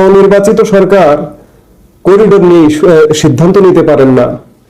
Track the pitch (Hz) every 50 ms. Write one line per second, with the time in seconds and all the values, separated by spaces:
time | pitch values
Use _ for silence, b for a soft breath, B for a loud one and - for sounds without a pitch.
0 | 190 190 196 196 196 196 196 202 202 208 220 226 214 - 190 196 190 185 196 196
1 | 175 143 147 151 - - - b b b b b b b b b _ _ _ _
2 | _ 175 190 208 220 196 202 190 175 175 175 170 160 151 151 - - 180 170 156
3 | 156 151 151 - - 151 127 117 160 175 190 202 190 180 - 165 156 160 147 143
4 | 135 131 127 127 123 - - - - _ _ _ b